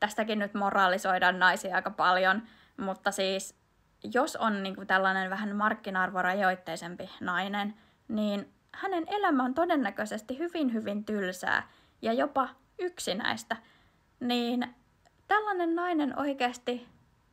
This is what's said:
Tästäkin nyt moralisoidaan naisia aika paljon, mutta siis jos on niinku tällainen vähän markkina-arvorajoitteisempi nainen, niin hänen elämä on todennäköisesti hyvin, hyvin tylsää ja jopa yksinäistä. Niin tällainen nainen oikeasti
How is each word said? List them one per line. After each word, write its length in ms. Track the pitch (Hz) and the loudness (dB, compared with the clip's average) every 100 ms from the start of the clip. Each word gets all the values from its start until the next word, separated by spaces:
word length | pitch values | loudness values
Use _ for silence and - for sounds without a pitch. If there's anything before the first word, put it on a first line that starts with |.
Tästäkin 380 | 208 - 220 214 | -2 0 -2 0
nyt 160 | 202 | -2
moralisoidaan 840 | 202 196 196 190 190 196 185 180 185 | -2 2 4 4 4 2 4 4 6
naisia 380 | 180 175 196 180 | 4 4 0 -2
aika 140 | 190 | -2
paljon, 520 | 196 170 185 185 202 226 - - - | 2 4 6 4 2 -2 -14 -20 -8
mutta 340 | 190 190 202 | -8 -4 -2
siis 480 | 196 190 190 - - _ _ _ _ | 0 0 -2 -6 -16 _ _ _ _
jos 320 | 208 240 311 - | -2 0 0 0
on 260 | 226 202 | 0 0
niinku 220 | 190 190 | -4 -6
tällainen 460 | 196 190 190 190 185 | 0 2 4 2 -2
vähän 260 | 190 214 202 | -4 -4 0
markkina-arvorajoitteisempi 1500 | 214 220 202 190 185 185 180 196 185 185 - 165 170 180 185 - | 0 0 -4 -2 0 0 0 2 2 0 -4 -8 -8 -10 -12 -8
nainen, 540 | - 175 196 202 202 - _ _ - | -4 -2 -2 -2 -4 -8 _ _ -6
niin 440 | 214 214 202 196 _ _ | -2 0 -2 -6 _ _
hänen 300 | - 392 359 330 | -8 -4 -2 -2
elämä 360 | 415 381 269 | 0 2 2
on 120 | 254 | 2
todennäköisesti 840 | 262 349 311 208 - 214 226 - 254 | 2 2 2 0 -2 -4 -6 -6 -6
hyvin, 340 | 349 349 262 | -4 -2 0
hyvin 320 | 226 208 208 | 0 -2 -4
tylsää 640 | 208 208 185 185 190 - - _ _ _ | -4 -4 -4 -4 -2 -2 -2 _ _ _
ja 100 | 220 | -2
jopa 360 | 240 294 269 262 - _ - | 0 0 0 -2 -6 _ -8
yksinäistä. 800 | 359 - - 185 - 220 - 226 - _ _ _ _ - | -8 -6 -4 -2 -2 -2 -4 -8 -10 _ _ _ _ -6
Niin 540 | 247 240 233 247 240 - _ _ _ _ - | -2 0 0 -2 -4 -8 _ _ _ _ 0
tällainen 460 | 415 415 370 330 | 2 2 0 0
nainen 440 | 330 359 320 285 - | 0 0 0 0 0
oikeasti 680 | 285 269 247 247 - 247 - - _ _ _ | -2 0 -2 -2 -4 -6 -8 -20 _ _ _